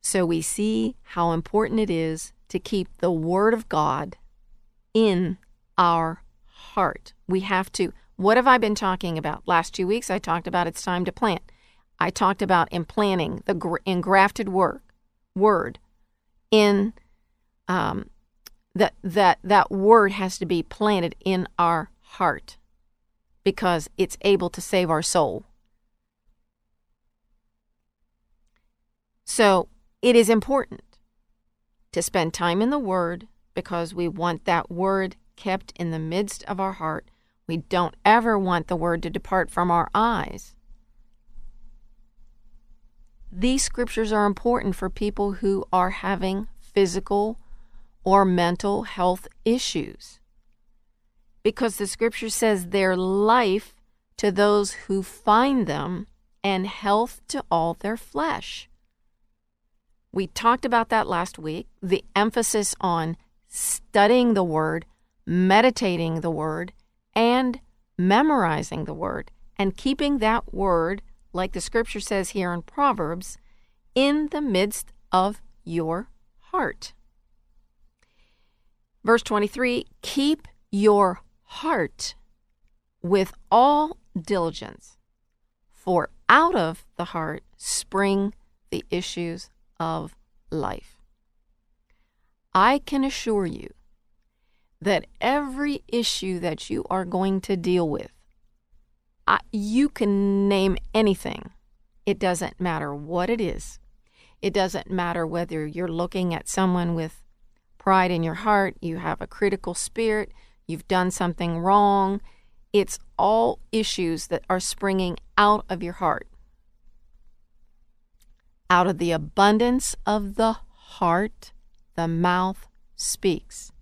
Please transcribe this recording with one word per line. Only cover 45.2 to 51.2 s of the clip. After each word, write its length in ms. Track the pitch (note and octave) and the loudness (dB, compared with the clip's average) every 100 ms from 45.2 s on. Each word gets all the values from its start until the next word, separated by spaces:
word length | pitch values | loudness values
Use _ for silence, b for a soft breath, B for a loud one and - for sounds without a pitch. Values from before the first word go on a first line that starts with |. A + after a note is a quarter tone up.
| G3+ | -4
who 320 | G3+ G3 G3 - | -2 -2 -2 0
are 200 | F#3 F#3 | 0 0
having 580 | - F#3 F#3+ F#3+ G3 G#3+ - | -2 -4 -2 -2 -4 -6 -14
physical 800 | - - F#3+ F#3 F#3+ G3+ G#3 A3+ - - - - - _ | -4 2 2 0 -2 0 0 -4 -14 -20 -18 -20 -20 _
or 220 | - G3 F#3+ | 4 6 6
mental 580 | F3+ F3 F3 G3+ G3+ | 4 2 0 -2 -2
health 440 | A3+ - F3+ F3+ - - - | -4 -2 0 0 -6 -4 0
issues, 760 | B3 - F3 - - - - _ _ _ _ _ _ _ _ _ _ | 0 0 -6 -8 -12 -20 -20 _ _ _ _ _ _ _ _ _ _